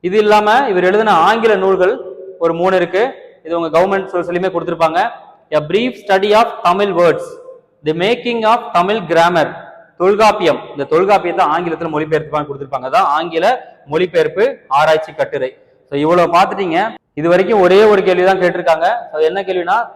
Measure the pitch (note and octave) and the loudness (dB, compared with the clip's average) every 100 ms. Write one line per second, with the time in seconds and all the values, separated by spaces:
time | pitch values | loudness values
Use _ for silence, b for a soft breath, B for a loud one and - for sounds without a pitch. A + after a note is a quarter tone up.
0 | F3+ G#3 G#3 G#3+ G#3 A#3 C#4 F#3 F3+ G#3 | 0 0 4 2 4 0 0 0 2 0
1 | G#3+ F3+ F3 A3+ A3 G3+ F#3+ F#3 F3+ C4 | 2 2 2 2 0 0 0 2 0 -2
2 | - - - - E3 E3 F#3 F#3 F3 F3+ | -10 -16 -18 -4 -4 0 0 0 0 -2
3 | B3 - - - D#3+ E3+ E3 D#3 F#3+ G3 | -2 -4 -20 -20 -8 -6 0 0 2 -2
4 | F#3+ F3+ E3+ F3 F#3 E3+ E3 E3 E3 E3 | -4 -6 -4 -4 -4 -4 -6 -2 0 0
5 | A3+ - - _ _ D3+ D3 F#3+ B3 A#3+ | -4 -6 -20 _ _ -4 0 -2 -2 -6
6 | - F#3+ G3 G#3 A#3 - E3+ F#3 G3+ F3 | 0 0 4 4 2 0 -2 0 0 2
7 | F3 C#3+ - - - - _ _ D3+ E3 | 2 2 -6 -16 -20 -20 _ _ -6 -2
8 | F#3+ A#3+ A#3+ A#3 A3 A#3 A#3 F3 F3+ A3 | -2 -2 -4 -2 0 0 0 -2 0 -2
9 | E3 E3 E3+ F3 D3 - - - - _ | 0 2 2 2 -2 -6 -18 -20 -20 _
10 | F3+ G3+ A3 G#3 E3+ C3 - C#3+ C#3 D#3 | 0 4 2 4 0 0 -6 -12 -2 0
11 | F#3+ G3 F3 E3+ E3 D#3+ F3 D#3+ E3 D3+ | 2 0 0 -2 0 0 -4 -6 -4 -4
12 | D#3 D#3 D3 D3+ D3 C#3 C3+ C3 B2+ D#3 | -2 -4 -2 -6 -6 -10 -8 -8 -2 0
13 | F3+ D3 E3+ D#3+ F#3+ B3+ - - - D#3 | 2 0 -2 -2 0 -2 -6 -20 -6 -4
14 | F3+ E3+ D3+ F#3 A#3 C4+ _ C#3 D#3 D#3 | 0 0 0 0 -2 -2 _ 0 2 2
15 | D#3 D3+ F#3 C#3+ C3 - _ _ _ C#3+ | -2 -6 -6 -4 -6 -8 _ _ _ -4
16 | D#3 F3 E3+ E3+ G3 G3 F#3 D#3+ A3 G#3+ | 0 2 4 2 2 0 -4 -2 -4 -8
17 | _ - D#3+ F3+ G3 A3 F3+ F#3+ G#3+ G3+ | _ -6 0 2 2 2 4 6 6 4
18 | F3+ F3+ F#3 F#3 F3 F3 F3 D#3+ E3+ A#3+ | 2 2 2 2 0 0 0 0 0 -2
19 | - D#3 D#3 F#3 F#3+ F#3 F3 G#3 A#3+ | -6 -2 0 0 -4 -4 -2 -2 -2